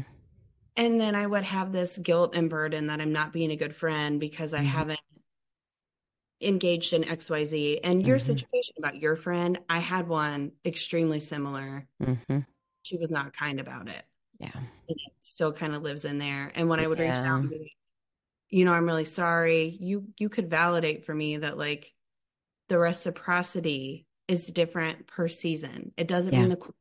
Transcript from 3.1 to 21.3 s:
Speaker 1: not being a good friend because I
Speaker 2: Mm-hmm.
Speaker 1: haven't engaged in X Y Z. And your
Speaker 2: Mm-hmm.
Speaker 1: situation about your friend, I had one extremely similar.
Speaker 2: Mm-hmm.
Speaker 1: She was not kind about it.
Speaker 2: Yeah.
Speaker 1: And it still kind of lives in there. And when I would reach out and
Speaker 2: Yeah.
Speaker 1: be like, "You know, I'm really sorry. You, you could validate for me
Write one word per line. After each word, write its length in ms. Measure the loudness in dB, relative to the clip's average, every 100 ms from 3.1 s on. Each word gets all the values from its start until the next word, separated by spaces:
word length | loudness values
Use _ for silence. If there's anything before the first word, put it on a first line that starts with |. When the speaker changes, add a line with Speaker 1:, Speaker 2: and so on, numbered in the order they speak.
Speaker 1:
not 200 | 0 0
being 180 | 0 -2
a 60 | 0
good 180 | -4
friend 460 | -2 -2 0 0 0
because 320 | -2 -6 -4
I 60 | 0
Speaker 2:
Mm-hmm. 80 | 0
Speaker 1:
haven't 340 | 0 -2 -4 -10 _ _ _ _ _ _ _ _ _ _ _ _ _
engaged 500 | 0 2 2 2 2
in 120 | 0
X 260 | 0 -4 -2
Y 140 | -2
Z. 360 | 0 0 0 0
And 240 | 2 4 6
your 120 | 4
Speaker 2:
Mm-hmm. 80 | 4
Speaker 1:
situation 480 | 0 0 -2 -2 -4
about 240 | -6 -2
your 160 | 0 0
friend, 420 | 0 0 0 -2 0
I 80 | -2
had 280 | 0 -2 0
one 440 | 0 0 -2 -6 -6 -6
extremely 540 | -6 -2 0 2 0
similar. 680 | -4 -6 -6 -6 -8 -10 -14 _
Speaker 2:
Mm-hmm. 380 | 0 0 0 0 -2 _ _ _
Speaker 1:
She 160 | -10 -4
was 120 | -2
not 220 | -2 -4
kind 260 | -6 -4 -4
about 300 | -8 -12 -12
it. 160 | -14 -16 _ _ _
Speaker 2:
Yeah. 120 | -12
Speaker 1:
And 120 | -10 -12 -14 -10
it 240 | -8 -10 _
still 300 | -14 -2 -2
kind 220 | 0 -4
of 80 | -4
lives 220 | -6 -6
in 140 | -6 -4
there. 340 | -4 -4 -6
And 140 | -2 2
when 100 | 2
I 80 | 2
would 120 | 2
reach 80 | 2
out 320 | 0 0 0
and 40 | -2
Speaker 2:
Yeah. 60 | -4
Speaker 1:
be 60 |
like, 120 | -12 -18 _ _ _ _ _ _ _
"You 140 | 4 6
know, 60 |
I'm 120 | 6 4
really 180 | 2
sorry. 720 | -2 0 2 4 4 4 2 -2
You, 280 | -4 -4 -4 -6
you 100 | -4
could 220 | -2 0
validate 540 | 2 4 4 2 -2 -4
for 80 |
me 240 | -4 -2